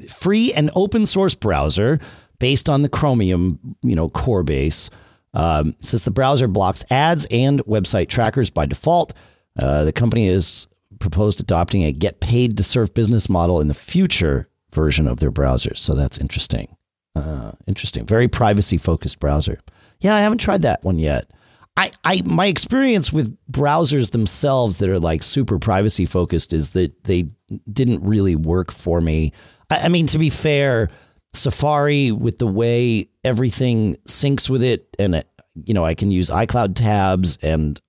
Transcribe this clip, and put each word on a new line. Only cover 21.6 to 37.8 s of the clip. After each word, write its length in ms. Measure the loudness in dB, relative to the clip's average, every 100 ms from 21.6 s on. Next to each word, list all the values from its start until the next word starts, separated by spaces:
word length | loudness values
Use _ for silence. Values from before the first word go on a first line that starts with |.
| -8 -4
I, 140 | -4 -2
I, 180 | -2 -2 0
my 220 | 0 2
experience 680 | 0 0 0 2 2 0
with 240 | -2 -2 -6 -8
browsers 600 | -2 2 2 2 0 0
themselves 680 | 0 0 0 0 2 0 0
that 120 | 0
are, 100 | 0
like, 240 | 0 0
super 340 | -2 -2 0 0
privacy 480 | 0 2 2 0 0
focused 480 | 0 0 -2 -2
is 180 | -2 -2
that 320 | 0 -2 -2 -2
they 220 | -2 -2 -8 -16 -14 -6
didn't 320 | -2 0 0
really 320 | 0 2 2 2
work 360 | 0 -2 -2
for 280 | -6 -2 0
me. 320 | 0 0 -2 -4 -16 _ -4
I, 160 | -2 2
I 20 |
mean, 200 | 2 2
to 120 | 2
be 100 | 0
fair, 600 | 0 0 2 2 0 -2 -6 _ _ _
Safari, 800 | -4 -2 0 0 0 2 2 2
with 280 | 0 -2 -2
the 80 | -2
way 600 | 0 0 2 2 0 -4 _
everything 720 | -2 0 0 0 0 2 0 -2 -6
syncs 420 | -2 0 0 0
with 140 | 0
it, 320 | 0 -2 -4 -2
and, 160 | 0 0
uh, 80 | -4 _ _ -12 -2
you 80 |
know, 120 | 0 0
I 100 | 0
can 160 | 0
use 180 | 0 0
iCloud 460 | -2 -2 0 0 0
tabs 600 | 2 2 2 2 0 -2
and 380 | -2 0 -2 -4